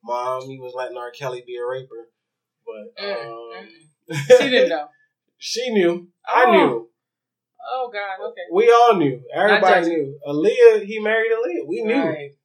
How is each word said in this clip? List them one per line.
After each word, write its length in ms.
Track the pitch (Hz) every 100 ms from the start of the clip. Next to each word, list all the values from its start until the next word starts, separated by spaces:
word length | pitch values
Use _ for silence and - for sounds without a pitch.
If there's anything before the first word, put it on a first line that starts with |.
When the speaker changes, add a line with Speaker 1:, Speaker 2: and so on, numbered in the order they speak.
| 220
Speaker 1:
Mom, 400 | 123 123 127 131
he 140 | 135
was 100 | 127 127
letting 180 | 127 123
R. 140 | 123
Kelly 320 | 127 135 123
be 120 | 120 120
a 80 | 123
raper. 460 | 131 127 113 117 _ _ _ _ _
But, 300 | - 107 107 -
Speaker 2:
Mm, 240 | 202 151 117
Speaker 1:
um, 400 | 120 117 113 113 _ _ _ _
Speaker 2:
mm-mm. 320 | 156 139 254
She 100 | 269
didn't 140 | 247 170
know. 160 | 160 147
Speaker 1:
<laughs> 40 | _ _ _ _ _
She 300 | - 220 247
knew. 400 | 220 175 170 - _ -
I 200 | 226 247
Speaker 2:
Oh. 40 |
Speaker 1:
knew. 380 | 220 147 113 - _ _ _ _ _ _ _
Speaker 2:
Oh, 280 | 226 254 247
God, 260 | 202 202 190 214
okay. 120 | 233 175
Speaker 1:
We 180 | 170 233
all 220 | 233 240 202
knew. 260 | 143 123 -
Everybody 280 | 147 196 208
Speaker 2:
Not 200 | 190 180
judging. 140 | 170 170
Speaker 1:
knew. 220 | 135 147 143
Aaliyah, 580 | 147 190 247 233 214
he 140 | 202 220
married 320 | 214 220 226
Aaliyah. 360 | 226 247 339 139
We 140 | 202
knew. 120 | 220 262
Speaker 2:
Right. 320 | 165 156 143 _